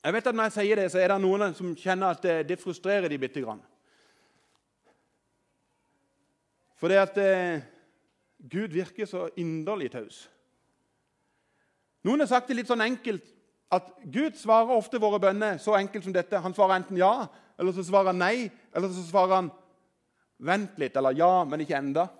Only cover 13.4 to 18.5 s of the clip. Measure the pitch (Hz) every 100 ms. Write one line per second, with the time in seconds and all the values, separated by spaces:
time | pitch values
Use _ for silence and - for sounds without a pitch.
13.4 | _ _ _ 185 185 - 202 151 302 -
14.4 | 214 226 226 247 208 247 214 202 196 202
15.4 | 214 175 - 208 196 208 180 185 170 202
16.4 | 175 185 190 185 180 185 185 247 214 -
17.4 | _ - 180 180 175 196 190 180 180 240
18.4 | 226